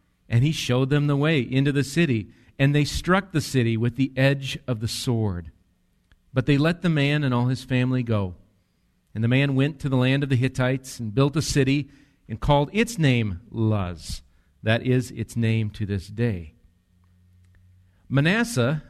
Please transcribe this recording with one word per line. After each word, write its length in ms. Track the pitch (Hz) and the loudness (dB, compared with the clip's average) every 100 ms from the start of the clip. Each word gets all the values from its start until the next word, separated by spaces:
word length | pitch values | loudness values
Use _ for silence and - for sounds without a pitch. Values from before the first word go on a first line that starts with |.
| _ _ - | _ _ -2
And 140 | 117 | 2
he 80 | 143 | 2
showed 400 | 156 - 127 131 | 0 0 0 2
them 160 | 147 147 | 2 2
the 100 | 143 | 2
way 220 | 151 156 | 2 2
into 320 | 117 131 143 | 2 0 2
the 120 | 143 | 0
city, 460 | 135 165 165 113 98 - _ - | 0 0 2 0 -4 -14 _ 0
and 160 | 139 147 | 2 2
they 100 | 143 | 0
struck 460 | - 170 190 202 | 0 0 0 0
the 100 | 151 | -4
city 340 | - 131 117 113 | -2 0 0 0
with 200 | 120 117 | -2 0
the 180 | 135 - | -2 2
edge 420 | 135 139 135 - - | 2 0 -4 -8 -6
of 140 | 113 | -6
the 60 | 113 | -6
sword. 640 | - - 113 107 87 80 - _ _ _ _ _ _ _ | -4 -2 0 -2 -4 -10 -18 _ _ _ _ _ _ _
But 120 | 131 123 | -2 2
they 120 | 143 | 2
let 260 | 156 175 | 2 0
the 60 | 180 | 0
man 340 | 151 139 151 | 2 2 0
and 100 | 139 | 0
all 140 | 123 123 | 0 0
his 160 | 127 | -2
family 400 | - 127 127 127 | -2 -2 0 0
go. 320 | 117 107 95 85 _ _ _ _ _ _ _ 107 | 0 -2 -2 -10 _ _ _ _ _ _ _ -2
And 80 | |
the 40 | 117 | 0
man 260 | 127 143 | 2 2
went 240 | 131 143 147 | 2 0 -2
to 80 | 139 | -2
the 60 | 131 | 2
land 280 | 127 143 | 2 2
of 60 | 139 | 0
the 60 | 127 | 0
Hittites 640 | 127 131 127 131 - - | 0 0 -2 -2 -6 -12
and 140 | 110 | -4
built 220 | 107 139 151 | 0 2 2
a 60 | |
city 440 | - 147 131 143 139 - _ _ - | 0 2 2 0 -2 -14 _ _ -12
and 120 | 110 | -4
called 320 | - 143 143 | 2 2 2
its 240 | 202 233 208 | 0 -2 2
name 440 | 147 120 107 87 - | 2 2 0 -6 -8
Luz. 720 | 113 110 107 90 85 - - - _ _ _ | -2 0 0 -4 -8 -12 -14 -14 _ _ _
That 180 | 110 117 | -2 0
is 300 | 127 127 127 | 2 0 -2
its 240 | - 107 117 | -8 -8 -2
name 340 | 113 113 107 | 0 0 -2
to 160 | - 98 | -6 -6
this 220 | 98 87 | -6 -6
day." 480 | 107 120 92 80 - _ _ _ _ _ _ _ _ _ _ _ _ _ _ - | -4 -4 -4 -10 -20 _ _ _ _ _ _ _ _ _ _ _ _ _ _ -2
Manasseh 720 | 131 151 220 233 131 120 151 | 0 2 2 0 0 0 -2